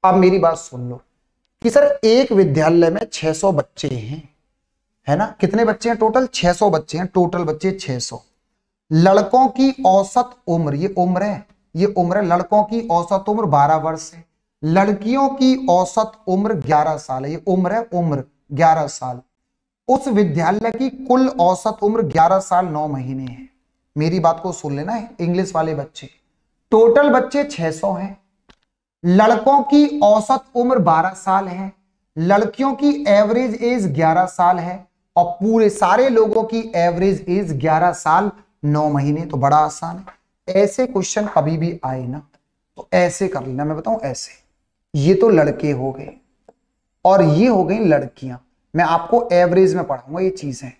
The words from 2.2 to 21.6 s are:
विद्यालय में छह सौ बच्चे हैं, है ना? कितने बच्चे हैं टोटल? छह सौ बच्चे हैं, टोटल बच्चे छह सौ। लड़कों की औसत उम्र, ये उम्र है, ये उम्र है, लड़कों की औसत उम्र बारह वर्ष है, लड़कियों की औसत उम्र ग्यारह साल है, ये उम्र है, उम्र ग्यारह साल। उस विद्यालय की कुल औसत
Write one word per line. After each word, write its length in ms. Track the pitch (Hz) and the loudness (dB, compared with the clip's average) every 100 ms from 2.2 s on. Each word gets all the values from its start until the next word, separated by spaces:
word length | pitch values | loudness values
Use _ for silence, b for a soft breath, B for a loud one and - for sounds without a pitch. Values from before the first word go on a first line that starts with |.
| 262 | 4
विद्यालय 580 | 202 180 143 156 170 170 | 2 2 2 2 4 2
में 160 | 185 226 | 0 -6
छह 200 | - 160 | -6 -4
सौ 180 | 160 196 | -2 -2
बच्चे 360 | 156 - - 147 | -2 -6 -8 -8
हैं, 340 | 127 107 151 - _ _ _ _ _ _ _ - | -8 -10 -14 -16 _ _ _ _ _ _ _ -4
है 100 | 151 | -2
ना? 160 | 220 - | -2 -2
कितने 240 | 190 214 226 | -2 0 0
बच्चे 240 | 214 233 | 0 -4
हैं 80 | 226 | 0
टोटल? 300 | 220 226 254 | 0 0 -2
छह 260 | - 175 | -2 -2
सौ 160 | 175 208 | 0 0
बच्चे 280 | 160 156 156 | 0 -4 -8
हैं, 100 | 185 | -4
टोटल 360 | 190 175 180 | 0 0 -2
बच्चे 280 | 165 156 190 | -4 -4 -4
छह 260 | 190 - 127 | -6 -8 -8
सौ। 220 | 117 120 _ _ _ _ _ _ _ | -8 -14 _ _ _ _ _ _ _
लड़कों 560 | 156 175 196 202 254 262 | 4 6 4 4 2 2
की 240 | 254 269 262 269 | 2 0 2 2
औसत 480 | 190 196 - 247 - - | 2 2 -2 -4 -8 -4
उम्र, 280 | 170 151 143 | -2 -2 -2
ये 180 | 185 196 | -4 -2
उम्र 260 | 180 180 | 0 0
है, 220 | 202 180 - _ _ 160 | -2 -6 -12 _ _ -2
ये 100 | 202 | -2
उम्र 300 | 196 175 190 | 0 -2 0
है, 80 | 190 | 0
लड़कों 360 | 175 180 208 | -2 0 0
की 240 | 208 233 233 | 0 -4 -2
औसत 400 | 170 170 196 196 | -2 0 -4 -2
उम्र 160 | 214 220 | -2 0
बारह 280 | 147 143 160 | 2 2 2
वर्ष 340 | 151 160 - | -2 -8 -12
है, 120 | 170 _ _ _ _ | -20 _ _ _ _
लड़कियों 640 | 151 170 202 196 214 269 269 | -2 2 2 0 -2 0 0
की 240 | 269 262 262 262 | 2 0 0 0
औसत 420 | 175 185 - 220 - - | 0 0 -2 -4 -6 -4
उम्र 260 | 185 208 208 | -2 -2 -4
ग्यारह 420 | 135 151 156 151 | 0 0 0 -4
साल 260 | - 127 139 | -8 -8 -8
है, 60 | |
ये 120 | 165 180 | -8 -2
उम्र 260 | 185 180 | 0 0
है, 140 | 214 226 | -2 -4
उम्र 300 | 180 170 139 131 _ _ | -4 -2 -4 -8 _ _
ग्यारह 340 | 139 160 160 147 | 0 2 2 -2
साल। 320 | - 127 123 _ _ _ _ _ _ - | -8 -10 -12 _ _ _ _ _ _ -2
उस 200 | 269 269 | 0 2
विद्यालय 640 | 208 196 147 165 202 226 | 0 0 0 -2 0 -2
की 180 | 226 262 | -4 -6
कुल 380 | - - 254 262 - | -6 0 2 2 0
औसत 380 | 175 180 | 0 0